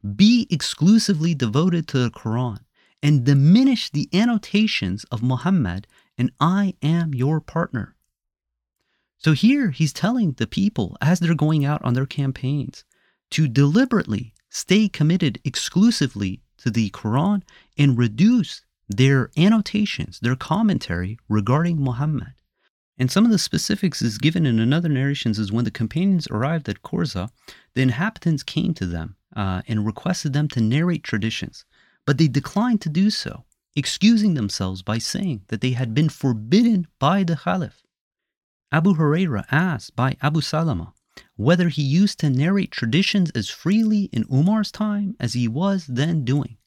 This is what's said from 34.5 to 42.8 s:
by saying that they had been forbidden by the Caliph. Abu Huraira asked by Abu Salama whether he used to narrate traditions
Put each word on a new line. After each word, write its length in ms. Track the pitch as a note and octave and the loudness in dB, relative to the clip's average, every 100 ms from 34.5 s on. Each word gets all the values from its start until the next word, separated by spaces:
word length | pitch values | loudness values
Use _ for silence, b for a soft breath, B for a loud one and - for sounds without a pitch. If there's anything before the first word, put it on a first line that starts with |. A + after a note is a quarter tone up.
| - F#2+ F#2+ | -4 -4 -6
by 160 | F#2 A2 | -4 -4
saying 440 | - - F#3+ A2+ - | -4 -6 -4 -6 -8
that 120 | A2 | -4
they 100 | B2+ | -2
had 220 | B2 B2 | -2 -2
been 160 | A2+ D#3 | 0 0
forbidden 760 | - C#3 A2+ A2 F#3 A#3+ G#3 E3 _ | 0 -2 -2 2 4 4 2 -2 _
by 260 | C#3 G3 | 0 0
the 120 | F3 E3 | 0 -2
Caliph. 480 | - F#3 C3+ _ _ _ _ _ _ _ _ _ _ | -2 -4 -6 _ _ _ _ _ _ _ _ _ _
Abu 240 | D#3 F3 D#3+ | 2 2 2
Huraira 500 | D#3 D#3 F#3 G#2+ - | 2 2 0 -2 -2
asked 440 | C#3+ F#3 C3 - - | 0 0 -4 -8 -2
by 220 | C3 - | -2 -2
Abu 200 | C#3 D#3 | -2 -2
Salama 520 | - D#3 E3 F#2+ E2+ _ _ B B - | -2 -2 -2 -4 -8 _ _ B B -2
whether 340 | A2+ F3 E3+ | 2 2 2
he 140 | D3 | 0
used 360 | C#3 D#3 G3+ - | 0 2 2 2
to 120 | D3+ | 0
narrate 400 | B2+ D#3 G3 - | 2 2 0 -2
traditions 580 | - | -4